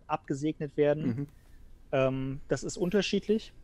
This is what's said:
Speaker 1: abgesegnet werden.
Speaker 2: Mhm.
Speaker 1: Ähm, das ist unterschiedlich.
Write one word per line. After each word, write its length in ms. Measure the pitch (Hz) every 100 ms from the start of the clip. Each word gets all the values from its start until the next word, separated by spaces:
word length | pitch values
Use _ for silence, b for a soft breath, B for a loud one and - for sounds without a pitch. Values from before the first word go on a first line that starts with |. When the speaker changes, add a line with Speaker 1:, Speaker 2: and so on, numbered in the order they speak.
| -
Speaker 1:
abgesegnet 680 | 151 - 139 151 151 151 -
werden. 300 | 147 147 147
Speaker 2:
Mhm. 200 | 120 143 b b b - - -
Speaker 1:
Ähm, 480 | 135 131 131 131 135 -
das 140 | 139
ist 140 | - -
unterschiedlich. 800 | 175 208 185 202 - 220 - -